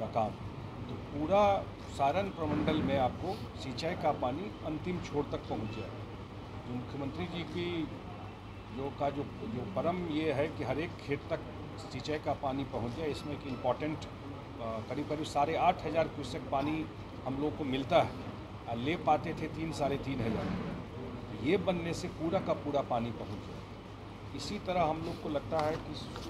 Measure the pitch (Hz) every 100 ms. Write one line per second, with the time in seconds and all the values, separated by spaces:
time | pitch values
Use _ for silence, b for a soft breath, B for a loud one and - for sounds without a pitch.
0 | 110 120 107 - - - - - - -
1 | - 147 156 196 202 196 - - - -
2 | 139 165 202 165 156 - - - 131 139
3 | 123 - 165 214 - - 131 120 160 180
4 | 156 143 131 143 214 - 165 156 180 180
5 | - 143 143 156 - 123 107 107 101 -
6 | - - - - - - - 123 120 135
7 | 135 147 175 170 156 175 175 170 147 -
8 | - - - - - - - 117 139 139
9 | 143 143 131 - - 123 120 131 156 180
10 | 175 151 156 131 160 - 123 131 170 -
11 | - 143 - 156 - - - - - 131
12 | 135 151 160 135 139 135 131 123 117 131
13 | 156 131 147 139 139 120 123 120 156 151
14 | - - - - - - 113 113 110 131
15 | 147 151 151 143 147 156 165 180 156 160
16 | 156 - 131 160 - 139 147 156 156 -
17 | - - 127 135 151 - 143 131 131 170
18 | 123 - - - - - - 117 131 175
19 | - 151 170 139 156 143 160 - 139 139
20 | 135 131 113 101 98 90 - - - -
21 | - - - - 123 190 175 175 170 160
22 | 180 - 160 190 170 151 147 143 - 120
23 | 117 113 98 101 - - - - - -
24 | - - - 139 - 208 196 180 156 160
25 | 165 160 165 143 - 160 151 160 - 147
26 | - -